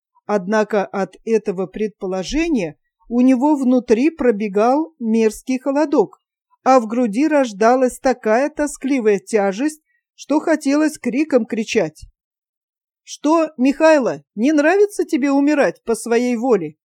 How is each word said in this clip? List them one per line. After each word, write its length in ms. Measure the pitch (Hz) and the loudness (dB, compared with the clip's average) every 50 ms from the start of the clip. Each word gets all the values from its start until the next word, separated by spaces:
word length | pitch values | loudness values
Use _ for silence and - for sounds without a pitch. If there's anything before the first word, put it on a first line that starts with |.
| _ _ _ _ _ | _ _ _ _ _
однако 580 | - 208 208 180 185 220 214 214 208 226 202 170 | -4 -4 -4 -2 -2 0 0 0 0 -2 -2 -2
от 320 | - - 196 190 190 - - - | -4 -4 -6 -6 -6 -8 -10 -4
этого 440 | 226 226 214 - 214 185 180 185 | -2 -2 -2 -2 -4 -6 -6 -6
предположения 1080 | - - 208 214 208 - _ 202 185 185 202 175 151 247 302 330 349 302 226 175 151 - _ _ _ _ _ _ | -8 -6 -6 -6 -6 -8 _ -8 -6 -6 -6 -6 -4 -4 -2 -2 -2 -2 -2 -2 -4 -8 _ _ _ _ _ _
у 140 | - 226 247 | -4 0 2
него 340 | 247 262 262 233 269 302 311 | 2 4 4 2 2 2 0
внутри 540 | 269 269 247 254 254 247 - 226 214 269 330 | 2 2 2 2 2 2 2 2 2 2 0
пробегал 840 | 320 - 285 247 220 202 220 208 185 208 220 240 262 302 320 320 _ | 0 0 0 0 0 0 -2 -4 0 0 2 2 2 0 -2 -6 _
мерзкий 600 | - 233 220 220 226 220 214 214 - - - 262 247 | -8 -4 -2 0 2 2 0 -2 -4 -6 -6 -6 -4
холодок, 600 | - 285 277 285 311 294 311 269 190 - - _ _ _ _ _ _ _ _ _ - | -2 -2 0 0 0 2 2 0 0 0 -4 _ _ _ _ _ _ _ _ _ 2
а 160 | 254 262 262 | 4 4 4
в 80 | 226 | 2
груди 400 | 208 226 247 254 214 190 240 302 | 0 -2 -2 -2 -2 0 0 0
рождалась 720 | 311 311 285 269 233 202 185 214 233 254 269 254 247 - - | 2 2 0 0 0 -2 0 2 2 4 4 2 0 -2 -2
такая 500 | - 262 240 254 - 214 214 247 285 302 | -2 -2 -2 -2 -2 0 0 0 0 -2
тоскливая 680 | 302 - 294 285 - - - 262 285 262 208 214 202 185 | -2 -4 -6 -6 -6 -6 -6 -4 -2 0 2 0 0 0
тяжесть, 640 | - - 226 208 196 196 190 208 277 302 302 - _ _ _ _ _ _ _ | -2 -2 -2 0 0 -2 -2 -2 -4 -6 -6 -8 _ _ _ _ _ _ _
что 240 | - - - 277 302 | -12 -6 -4 -2 -2
хотелось 580 | - 339 311 302 - 269 277 302 311 294 302 | 0 0 -2 0 0 0 0 0 0 -2 -4
криком 480 | - - 247 208 269 311 311 277 247 220 | -6 -8 -4 -4 -4 -2 0 0 0 0
кричать. 600 | - 233 208 214 - - 220 170 156 - - - - _ _ _ _ _ _ _ _ _ _ _ _ _ _ _ _ _ _ _ | -2 -6 -6 -6 -2 -2 -2 -2 -2 -4 -12 -20 -20 _ _ _ _ _ _ _ _ _ _ _ _ _ _ _ _ _ _ _
«Что, 480 | - - - - 294 320 339 320 311 - | -20 -12 -6 -2 0 2 2 0 -2 -2
Михайло, 680 | - 247 277 - - 320 320 311 285 240 185 143 147 - _ - | -2 0 0 0 2 4 4 4 4 2 0 -4 -6 -10 _ -6
не 180 | 196 226 294 | -4 0 0
нравится 540 | 320 285 285 311 370 403 415 403 - - 339 | 2 2 2 4 4 2 2 0 0 -4 -4
тебе 260 | 330 330 262 269 277 | -2 -2 -2 0 0
умирать 520 | 277 277 285 294 302 285 233 - - _ _ | 0 2 2 2 2 2 2 0 -2 _ _
по 100 | 226 226 | -4 -4
своей 420 | 220 - 226 233 240 247 247 247 | -4 -2 -2 0 0 0 0 -2
воле?» 420 | 220 233 269 226 196 165 - - _ _ _ | 0 0 2 2 0 0 -4 -12 _ _ _